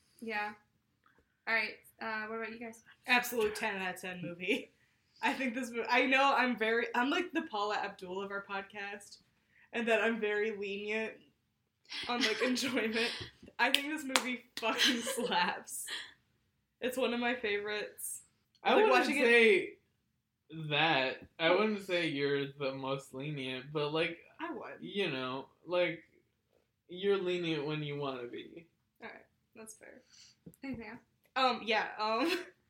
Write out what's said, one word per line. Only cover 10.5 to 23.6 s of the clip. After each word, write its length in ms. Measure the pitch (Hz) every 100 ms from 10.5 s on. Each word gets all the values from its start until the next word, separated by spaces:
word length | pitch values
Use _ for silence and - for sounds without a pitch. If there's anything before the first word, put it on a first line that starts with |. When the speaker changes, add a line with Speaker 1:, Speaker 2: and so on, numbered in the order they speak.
| 202
Speaker 2:
lenient 560 | 202 202 208 220 220 - - _ _ _ _ _ - - -
on, 120 | 240
like, 200 | 214 214
Speaker 3:
<laughs> 20 |
Speaker 2:
enjoyment. 680 | 254 247 247 240 220 226 233 - - - - -
I 100 | 247
think 200 | 269 277
this 140 | 311
movie 400 | 262 262 247 240 - -
fucking 420 | 226 - 254 233
slaps. 840 | - - - 180 185 - - - - - - - _ _ _ _ _ -
It's 160 | 254 247
one 160 | 233
of 60 | 240
my 160 | 240
favorites. 840 | 247 214 202 208 208 - - - - - _ _ _
Speaker 4:
I 60 | 190
Speaker 2:
Like, 20 | 294 440
Speaker 4:
wouldn't 40 | 247
Speaker 2:
watching 180 | 254 277
it 60 |
Speaker 4:
say 440 | 233 233 226 185 - - _ _ _ _ _ _ - 160 151
that. 480 | 147 165 139 131 - - -
I 120 | 165
wouldn't 340 | 185 220 202
say 220 | 190 175 160
you're 400 | 139 143 143 139 143
the 140 | 135
most 400 | 135 135 135 -
lenient, 520 | 131 147 147 131 131